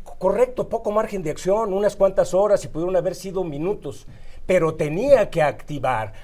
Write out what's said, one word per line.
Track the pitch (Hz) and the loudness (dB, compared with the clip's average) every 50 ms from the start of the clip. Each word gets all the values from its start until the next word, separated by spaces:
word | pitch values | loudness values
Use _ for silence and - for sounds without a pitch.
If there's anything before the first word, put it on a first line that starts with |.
co-, | - - - - | -12 -14 -8 -2
correcto, | 180 190 196 226 254 247 - 214 190 - | 0 0 2 2 2 2 0 -4 -4 -4
poco | - - - 208 | -4 -4 -2 0
margen | 208 214 214 214 208 190 | 0 0 0 -2 -4 -4
de | 165 151 | -4 -4
acción, | 143 - - 180 202 220 226 202 | -6 -4 0 0 2 2 2 0
unas | 185 196 208 196 196 | 0 0 0 0 2
cuantas | - 196 190 190 196 170 - 180 | 2 2 2 4 2 2 2 4
horas | 185 208 208 202 175 - | 4 4 4 4 2 0
y | 120 | -2
pudieron | - 151 170 180 190 | -6 -4 -2 0 0
haber | 175 170 185 180 | 0 0 0 -4
sido | - - 190 175 190 180 | -6 -8 -6 -4 -4 -4
minutos, | 165 139 143 160 190 208 202 - 143 - - - - - - - - - - - | -4 -4 -4 -2 -2 -4 -4 -6 -10 -12 -12 -14 -16 -16 -14 -14 -14 -12 -6 0
pero | - 185 - 160 156 - | 2 4 4 4 2 0
tenía | - 156 147 156 185 254 285 277 226 202 - | 0 -2 -2 0 2 4 6 6 6 6 4
que | - 165 | 2 2
activar | 151 143 131 - - - 151 135 127 127 123 110 110 104 - - | 2 2 0 -4 -8 -10 -6 -4 -2 0 0 -2 -4 -6 -10 -12